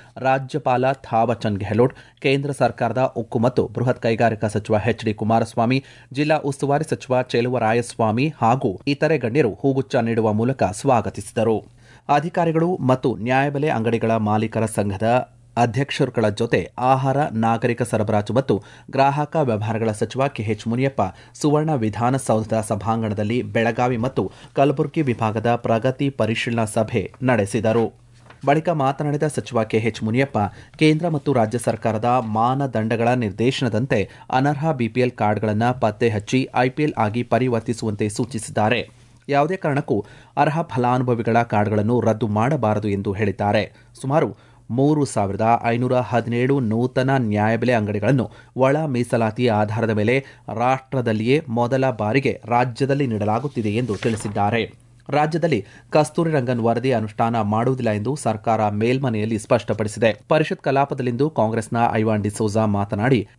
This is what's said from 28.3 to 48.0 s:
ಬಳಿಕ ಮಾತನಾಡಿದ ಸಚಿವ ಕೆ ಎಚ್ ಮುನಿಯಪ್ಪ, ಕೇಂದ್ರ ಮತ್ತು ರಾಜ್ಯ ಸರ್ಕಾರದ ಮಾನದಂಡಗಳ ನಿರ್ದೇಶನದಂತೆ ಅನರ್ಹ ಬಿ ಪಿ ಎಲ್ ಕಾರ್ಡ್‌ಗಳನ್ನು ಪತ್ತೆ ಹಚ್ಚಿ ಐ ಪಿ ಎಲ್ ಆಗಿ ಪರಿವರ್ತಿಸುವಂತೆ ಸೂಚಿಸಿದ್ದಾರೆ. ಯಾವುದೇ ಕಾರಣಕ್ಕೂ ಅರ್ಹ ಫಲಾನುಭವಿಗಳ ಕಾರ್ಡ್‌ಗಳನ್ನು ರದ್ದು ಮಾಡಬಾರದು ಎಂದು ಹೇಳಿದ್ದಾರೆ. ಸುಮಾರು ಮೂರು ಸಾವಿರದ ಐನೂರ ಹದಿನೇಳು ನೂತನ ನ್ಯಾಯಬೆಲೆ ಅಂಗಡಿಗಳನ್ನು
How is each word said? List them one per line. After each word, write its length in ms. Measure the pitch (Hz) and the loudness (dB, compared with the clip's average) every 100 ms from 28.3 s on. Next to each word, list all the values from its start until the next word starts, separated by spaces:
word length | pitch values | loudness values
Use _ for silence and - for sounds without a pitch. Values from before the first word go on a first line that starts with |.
| - 143 | -6 0
ಬಳಿಕ 220 | 151 165 | 0 0
ಮಾತನಾಡಿದ 540 | 156 135 139 147 143 | 0 0 -2 -4 -2
ಸಚಿವ 420 | 151 - - 117 | -2 -4 -4 -2
ಕೆ 140 | 110 113 | 0 0
ಎಚ್ 240 | 113 - | 0 -2
ಮುನಿಯಪ್ಪ, 360 | 110 120 135 110 101 - - - | -2 0 0 0 -2 -6 -12 0
ಕೇಂದ್ರ 320 | 156 156 170 | 2 2 0
ಮತ್ತು 240 | 151 - | -2 0
ರಾಜ್ಯ 260 | 131 110 117 | 2 2 0
ಸರ್ಕಾರದ 460 | 127 113 117 107 | -2 -2 -2 0
ಮಾನದಂಡಗಳ 1040 | 120 127 113 107 117 135 139 113 110 113 117 | 0 0 0 0 0 0 -2 -2 0 0 2
ನಿರ್ದೇಶನದಂತೆ 1000 | 127 110 95 117 - 123 107 135 120 92 - - | 0 -2 0 0 0 0 0 0 0 -2 -8 -4
ಅನರ್ಹ 420 | 131 139 143 160 | 0 0 0 -2
ಬಿ 160 | 143 113 | -2 -2
ಪಿ 120 | 123 | 0
ಎಲ್ 100 | 123 | 0
ಕಾರ್ಡ್‌ಗಳನ್ನು 720 | - 107 107 110 107 120 127 | 0 0 0 0 0 0 0
ಪತ್ತೆ 280 | 110 104 117 | -2 2 0
ಹಚ್ಚಿ 400 | 107 104 131 131 - | 0 0 -2 0 0
ಐ 120 | 127 | 0
ಪಿ 140 | 131 | 0
ಎಲ್ 100 | 151 117 | -2 0
ಆಗಿ 240 | 117 117 | -2 -2
ಪರಿವರ್ತಿಸುವಂತೆ 840 | 120 117 127 117 110 113 113 104 107 | 0 0 2 -2 -2 -4 -4 -2 -4
ಸೂಚಿಸಿದ್ದಾರೆ. 800 | 104 120 113 - - 107 117 - - - - - | -2 -6 -6 -6 0 2 0 -4 -14 -20 -16 -2
ಯಾವುದೇ 280 | 143 151 190 | 0 0 -2
ಕಾರಣಕ್ಕೂ 480 | 160 135 - 113 - - - - | -2 -2 -2 -2 -4 -14 -8 0
ಅರ್ಹ 260 | 151 151 | 0 0
ಫಲಾನುಭವಿಗಳ 800 | 170 127 120 127 127 120 117 117 | -4 -2 0 2 0 0 2 2
ಕಾರ್ಡ್‌ಗಳನ್ನು 580 | 117 107 104 104 104 123 | 2 0 2 0 2 2
ರದ್ದು 260 | 110 107 113 | 2 0 0
ಮಾಡಬಾರದು 640 | 104 120 151 113 104 104 | 0 0 0 0 0 0
ಎಂದು 240 | 98 101 | -2 -2
ಹೇಳಿದ್ದಾರೆ. 600 | 95 104 92 104 104 95 - - - | -2 -2 0 0 0 -2 -8 -20 -10
ಸುಮಾರು 360 | 131 151 127 - - - - | -2 0 0 -4 -20 -20 -6
ಮೂರು 340 | 117 143 151 | 0 2 2
ಸಾವಿರದ 560 | 139 117 98 98 110 117 | 0 0 -2 0 2 2
ಐನೂರ 300 | 117 117 123 | 2 0 0
ಹದಿನೇಳು 640 | 127 110 120 113 120 127 139 | 0 0 -2 0 0 2 2
ನೂತನ 500 | 117 110 127 131 131 135 | 0 0 0 0 0 2
ನ್ಯಾಯಬೆಲೆ 560 | 113 104 107 113 120 | 2 2 2 2 2
ಅಂಗಡಿಗಳನ್ನು 580 | 120 104 104 | 2 0 0